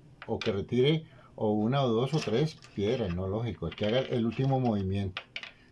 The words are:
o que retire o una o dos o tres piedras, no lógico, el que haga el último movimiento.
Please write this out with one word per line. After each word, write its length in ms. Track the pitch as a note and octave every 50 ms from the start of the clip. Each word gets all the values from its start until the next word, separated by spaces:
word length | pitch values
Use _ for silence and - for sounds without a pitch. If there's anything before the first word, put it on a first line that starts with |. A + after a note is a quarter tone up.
| - - - - -
o 140 | - A2 G2
que 100 | - A2+
retire 540 | G2 G2+ F2+ - A#2+ B2 C3 D3 D#3+ D#3+ D#3+ - - - - - -
o 160 | - A2+ G#2+
una 320 | G#2+ G#2+ G#2+ A#2 C3+ C#3+ C3+
o 40 | A#2+
dos 240 | A2 A2+ C3+ C#3 D#3+
o 40 | D3
tres 380 | - G#2 A2 B2+ D#3+ D#3 - - - - -
piedras, 400 | G#2+ G2+ G#2+ C3 B2 G#2+ F2+ E2+
no 140 | F2+ F#2+ F#2+
lógico, 400 | G2+ A2 A#2 G#2 F2+ - E2+ D#2
el 80 | -
que 100 | - G#2
haga 140 | G#2+ A#2 C3+
el 260 | C3 - C3 A#2 A2+
último 320 | A#2 A2 - C3+ C3+ C3+ C3
movimiento. 640 | B2+ A#2 G#2+ G2+ F#2+ F#2 G2 G2+ G2 F2+ - - - - - - - - - - - -